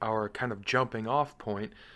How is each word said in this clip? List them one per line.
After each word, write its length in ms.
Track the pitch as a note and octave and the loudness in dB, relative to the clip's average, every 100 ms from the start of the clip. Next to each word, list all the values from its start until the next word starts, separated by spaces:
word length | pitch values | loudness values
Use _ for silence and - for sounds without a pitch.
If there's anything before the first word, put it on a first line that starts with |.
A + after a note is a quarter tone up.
our 260 | A2 A2 G#2 | 0 2 0
kind 220 | - B2 | -2 -4
of 140 | G#2 G2+ | -2 2
jumping 420 | B2+ B2+ A#2 A2+ | 2 2 0 0
off 300 | C#3 C#3+ - | 2 0 -4
point, 340 | - G2+ A2 - - | -4 -4 -4 -10 -20